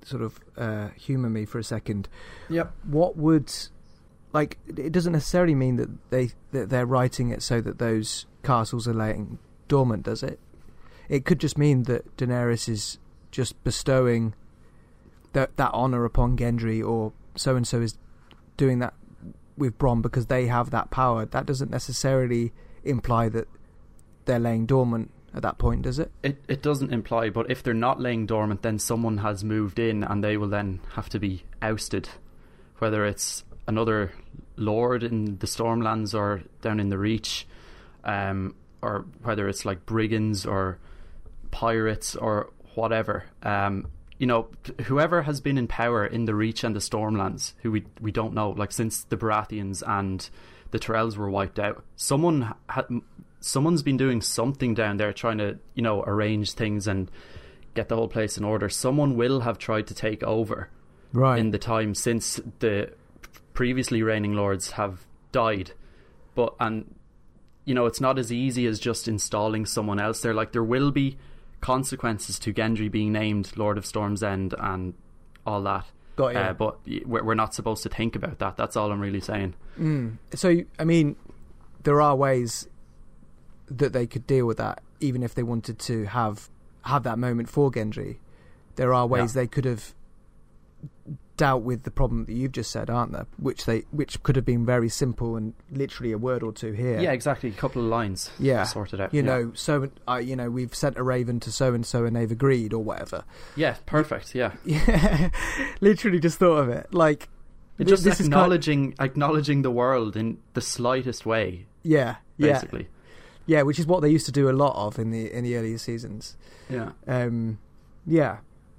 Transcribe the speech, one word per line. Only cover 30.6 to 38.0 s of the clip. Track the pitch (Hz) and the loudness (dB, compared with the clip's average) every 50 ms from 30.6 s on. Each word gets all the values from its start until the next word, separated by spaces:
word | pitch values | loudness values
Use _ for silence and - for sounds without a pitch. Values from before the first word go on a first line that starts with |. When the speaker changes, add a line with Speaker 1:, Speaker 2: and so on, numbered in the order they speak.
| 101 101 95 90 - - - | -2 -2 -4 -6 -8 -8 -8
Speaker 2:
have | - 107 - | -8 -8 -4
to | - 107 | -4 -2
be | 98 101 95 92 - - - - - | -2 -2 -4 -4 -8 -14 -10 -4 -2
ousted. | 110 110 107 - - - 95 85 - - - - - - - - - - - - - - - | -2 -2 -2 -4 -4 -4 -4 -4 -6 -14 -18 -20 -20 -20 -20 -20 -20 -20 -20 -20 -20 -8 -4
Whether | 113 110 107 107 104 | -2 0 0 2 0
it's | 104 98 - - - - - - - - - - - | 0 0 -2 -6 -6 -6 -8 -12 -14 -16 -12 -6 -2
another | 110 107 117 113 110 107 101 92 - - - - - - - - - | 0 0 2 2 2 0 0 -2 -4 -12 -18 -18 -18 -18 -18 -18 -8
lord | - 110 104 107 110 120 123 123 123 117 | -4 -2 0 2 2 2 2 2 0 0
in | 117 117 110 107 107 101 92 | -2 -2 -2 -2 -2 -4 -4
the | - | -4
Stormlands | 107 - - 117 117 113 117 117 110 110 113 107 104 104 110 | -6 -4 -2 0 0 2 2 2 0 0 0 -2 -2 -2 0
or | 104 101 104 95 - - - - - | 0 0 -2 -2 -6 -12 -18 -6 -4
down | 113 107 107 | -2 0 0
in | 104 98 | 0 0
the | 98 95 | 0 0
Reach, | 101 107 113 110 - - - - - - - - - - - - - - - - | 0 0 0 0 -2 -6 -8 -8 -10 -12 -18 -20 -20 -20 -20 -20 -20 -20 -20 -10